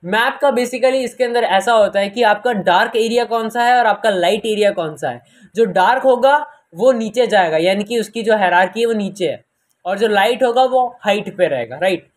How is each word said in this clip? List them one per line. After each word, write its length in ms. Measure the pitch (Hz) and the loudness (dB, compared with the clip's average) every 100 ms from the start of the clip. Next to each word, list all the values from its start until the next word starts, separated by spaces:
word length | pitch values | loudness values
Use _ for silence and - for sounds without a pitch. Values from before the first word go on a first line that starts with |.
मैप 340 | 170 208 247 269 | -2 0 0 0
का 80 | 285 | 0
basically 520 | 240 247 254 262 262 | 0 -4 -2 0 0
इसके 200 | 240 - | -4 -4
अंदर 200 | 247 240 | -2 -2
ऐसा 280 | 220 190 196 | 0 0 2
होता 280 | 226 202 196 | 2 2 0
है 100 | 196 | -4
कि 140 | 202 | 0
आपका 300 | 233 208 247 | 0 0 -2
डार्क 420 | 220 180 175 233 233 | -2 0 2 0 -2
एरिया 280 | 226 233 | -2 -2
कौन 260 | 233 226 220 | -2 -4 -4
सा 140 | 233 | -2
है 140 | 240 247 | 0 2
और 80 | 226 | 2
आपका 240 | 202 226 | 0 0
लाइट 360 | 190 175 185 226 | 2 2 0 -2
एरिया 260 | 214 208 | 0 0
कौन 240 | 202 165 151 | 0 -6 -6
सा 120 | 147 | -8
है। 120 | 123 _ _ - 190 | -10 _ _ -16 -2
जो 100 | 226 | 0
डार्क 380 | 180 185 254 | 2 2 2
होगा 340 | 262 240 262 294 294 - _ 165 | 2 4 4 2 0 -16 _ -2
वो 160 | 233 | 0
नीचे 360 | 247 226 220 240 | 2 -2 -2 2
जाएगा, 300 | 202 175 156 | 2 2 2
यानी 260 | 175 196 | 0 -2
कि 160 | 208 233 | -2 -4
उसकी 240 | 214 233 | -4 -6
जो 140 | 220 214 | -2 0
हायरार्की 420 | 185 175 185 208 | 2 2 2 0
है 60 | 233 | -2
वो 80 | |
नीचे 340 | 220 196 - 170 | -2 -6 -4 -6
है, 160 | 117 _ _ _ _ 175 | -6 _ _ _ _ -8
और 120 | 196 | -2
जो 100 | 220 | 0
लाइट 360 | 208 208 240 | 2 0 0
होगा 200 | 254 233 | 0 2
वो 240 | 262 254 247 240 | 2 2 -2 -4
हाइट 340 | 214 208 196 196 | -4 -4 -4 -2
पे 100 | 175 | -2
रहेगा, 300 | 139 117 131 | -2 -6 -4
राइट? 300 | 180 175 _ | -4 -4 _